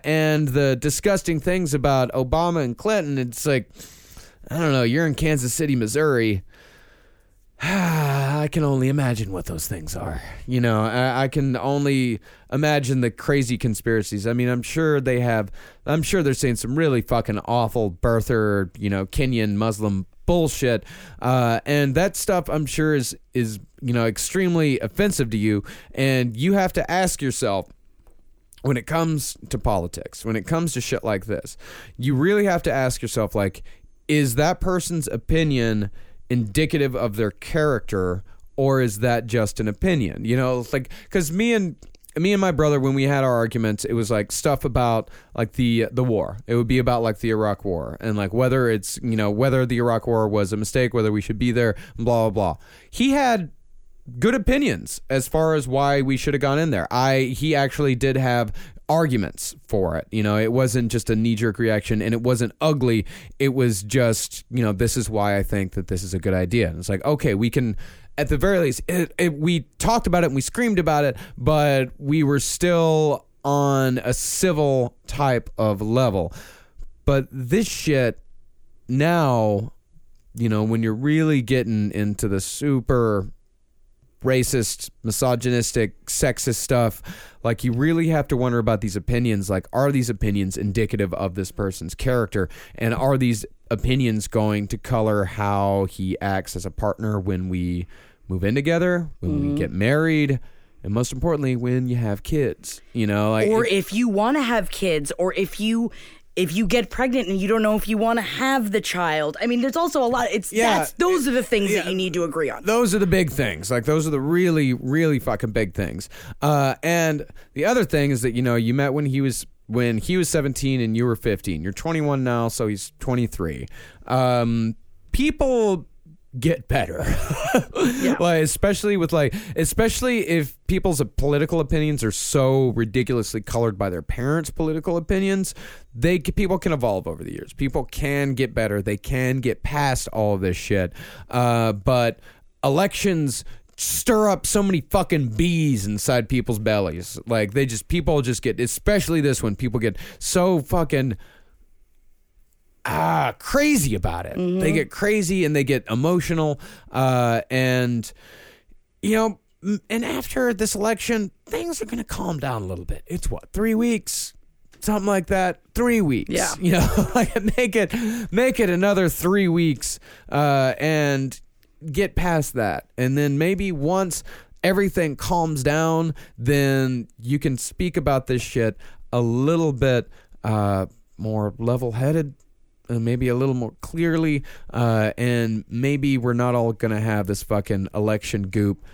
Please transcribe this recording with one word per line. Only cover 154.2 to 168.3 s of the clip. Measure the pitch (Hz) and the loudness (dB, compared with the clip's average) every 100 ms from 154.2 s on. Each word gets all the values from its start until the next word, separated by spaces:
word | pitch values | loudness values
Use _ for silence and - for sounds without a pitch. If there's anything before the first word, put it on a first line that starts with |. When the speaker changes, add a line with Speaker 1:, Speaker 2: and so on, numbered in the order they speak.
| - | -6
Speaker 1:
it. | - | -4
Speaker 2:
Mm-hmm. | 180 185 | -2 0
Speaker 1:
They | 185 | 2
get | 156 139 | 0 -2
crazy | - 208 214 175 190 | -2 0 2 2 0
and | 160 | 2
they | 147 | 2
get | 139 131 - | 2 0 0
emotional. | 113 156 180 - 165 156 143 - - - | 0 2 0 0 0 0 -2 -8 -20 -8
Uh, | - 131 127 120 113 - | 0 2 4 2 0 0
and, | 131 131 127 123 120 107 - - - - - _ - _ _ | 0 2 2 0 -2 -4 -14 -20 -20 -20 -20 _ -20 _ _
you | 202 220 | 0 2
know, | 220 - _ _ | 0 -2 _ _
m-, | 185 208 - | -4 -4 -4
and | 226 | -6
after | 233 262 247 - 247 | -4 -6 -4 -2 0
this | 202 214 | 0 -2
election, | 202 214 226 - 226 196 - - | 0 -2 -2 -2 -2 -2 -8 -8
things | 453 339 320 | -6 -4 -6
are | 226 | -6
gonna | 233 | -8
calm | 220 - 190 156 | -6 -6 -4 -4
down | 135 120 | -4 -4
a | 92 | -6
little | 90 | -8
bit. | 90 - - | -6 -8 -6
It's | 175 - | -6 -4
what, | - - | -6 -8
three | - 220 | -4 0
weeks? | 220 240 220 - - - - - _ - - | 2 0 0 -4 -8 -8 -14 -20 _ -20 -8
Something | - 208 196 | -2 0 2
like | 196 175 | 0 2
that. | 196 185 170 _ | 0 0 -2 _
Three | - 240 233 | -2 2 4
weeks. | 170 120 - | 2 0 0
Speaker 2:
Yeah. | - 160 151 | -2 -2 0
Speaker 1:
You | 180 | 2
know, | 175 - 202 - | 4 4 4 2
<laughs> | |
like, | 254 214 233 208 - | 2 2 0 0 0
make | 247 220 | 2 2
it, | 196 233 226 233 202 | 0 0 -2 -4 -2